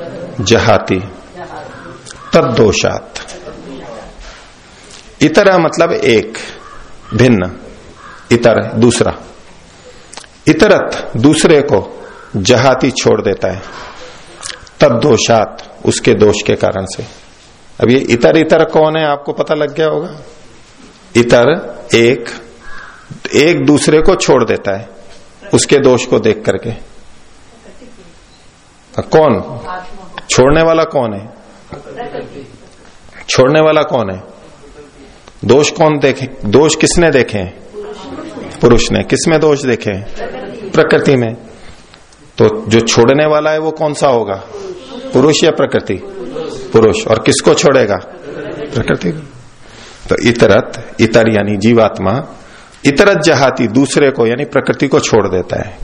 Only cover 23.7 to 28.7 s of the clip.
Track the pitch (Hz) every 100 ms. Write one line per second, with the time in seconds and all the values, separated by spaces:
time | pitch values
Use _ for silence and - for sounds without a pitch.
23.7 | 147 - 151 - 175 - 131 113 98 101
24.7 | 98 113 - - - - - - - -
25.7 | 143 131 123 - 123 107 101 - 95 117
26.7 | 107 - - - - - - - - -
27.7 | - 247 - 175 - - - - _ _